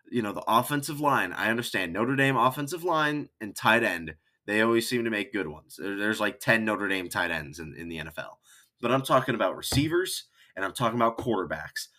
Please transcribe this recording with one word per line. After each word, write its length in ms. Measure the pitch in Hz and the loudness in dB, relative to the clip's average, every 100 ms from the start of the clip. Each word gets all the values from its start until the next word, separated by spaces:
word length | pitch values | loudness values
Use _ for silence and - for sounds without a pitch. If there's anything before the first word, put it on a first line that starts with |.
| _ | _
you 140 | 120 | -4
know, 100 | 104 | -2
the 120 | 90 - | -4 0
offensive 540 | 113 127 147 139 147 | 2 2 -2 -4 -2
line, 320 | 147 123 90 | 2 2 2
I 180 | - 101 | 0 0
understand 420 | 117 120 104 90 | 0 0 -2 -2
Notre 220 | 87 120 | 0 0
Dame 220 | 135 135 131 | 4 4 6
offensive 480 | 123 139 143 175 | 4 2 -4 -4
line 440 | 175 160 151 147 - - | 0 2 2 -2 -6 -10
and 160 | 104 - | -12 -2
tight 260 | 117 117 | 4 4
end, 320 | 113 85 82 78 _ _ - | 4 0 -6 -14 _ _ 0
they 140 | 107 | 4
always 280 | 113 117 113 | 6 4 2
seem 140 | 123 | 0
to 80 | 117 | 0
make 220 | 107 101 | -2 -2
good 160 | 104 80 | -4 -6
ones. 280 | 76 - - | -8 -16 -12
There, 200 | 95 101 | -8 -2
there's, 240 | 104 107 | 0 0
like, 180 | 104 - | 0 -2
ten 260 | - 113 | 2 2
Notre 220 | 110 101 98 | 2 -2 -2
Dame 220 | 95 87 | -2 -4
tight 240 | 104 87 | -2 -2
ends 260 | 82 71 78 | -2 -6 -12
in, 160 | 78 - | -12 -12
in 120 | 85 | -10
the 100 | 82 | -10
N 80 | 78 | -10
F 120 | - | -12
L. 200 | 55 - _ - _ _ | -14 -16 _ -20 _ _
But 120 | 117 | -2
I'm 100 | 135 | 0
talking 320 | 135 139 131 | 2 2 2
about 220 | 113 95 67 | 0 0 -2
receivers, 680 | - 135 156 175 185 - - _ _ | -2 0 2 0 -2 -6 -12 _ _
and 100 | 92 | -8
I'm 100 | 95 | -6
talking 240 | - 117 117 | -2 -2 2
about 200 | 113 113 | 2 2
quarterbacks, 720 | 127 104 78 76 76 - - | 0 0 -2 -6 -8 -12 -14